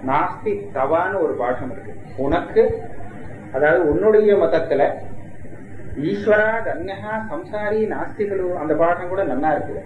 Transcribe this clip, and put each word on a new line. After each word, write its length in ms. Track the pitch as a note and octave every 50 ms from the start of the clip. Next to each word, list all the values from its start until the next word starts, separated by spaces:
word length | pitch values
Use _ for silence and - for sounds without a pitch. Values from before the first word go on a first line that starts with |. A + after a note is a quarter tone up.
| B3+
நாஸ்தி 460 | - C3+ D3+ - - - - - A3 G3+ - - - -
தவான்னு 480 | C3+ C3+ C#3+ D#3 E3 F3+ F#3+ G3+ F#3+
ஒரு 100 | E3 C#3+
பாடம் 380 | - - A#2+ B2 B2+ B2+ C3+ B2+
இருக்கு. 240 | A#2 - - - G#2 - - - -
உனக்கு, 640 | - C3+ C#3 D#3+ F3 - - - A4 A#4+ - - - - - - - - - - - - - - - - -
அதாவது 380 | - C3+ D3 D3+ E3 F3+ F3 D3
உன்னுடைய 440 | C#3+ - G3 A3 G#3+ G#3+ G#3+ G#3 G3+
மதத்துல 580 | F#3 E3 - - D#3 - - D3 C3 D3 F#3+ - - - - - - - - - - - - - - - - - - - - -
ஈஸ்வராதன்யா 960 | - D3 E3+ G3+ G3+ G#3 A3 G#3 G#3 G#3+ A3 A3+ A3+ G#3 F3 C#3 D#3 E3+ F#3+ F#3+ G3 G#3 G#3+ A3 A3 G#3+ -
சம்சாரி 500 | - D#3 F#3 - - G#3 G#3 G#3 G#3+ A3 A3
நாஸ்திகளு, 680 | G3+ - - E3+ F3 - - G#3 G3+ G3 G3 F#3 F3+ F3+
அந்த 200 | F3 D3 D#3 D#3
பாடம் 340 | - E3 E3+ F3 F3 F3+ F3
கூட 160 | F#3 F#3 F#3+
நல்லா 280 | D#3 B2+ B2+ D3+ D#3
இருக்குது. 300 | D3 - - - - D3 -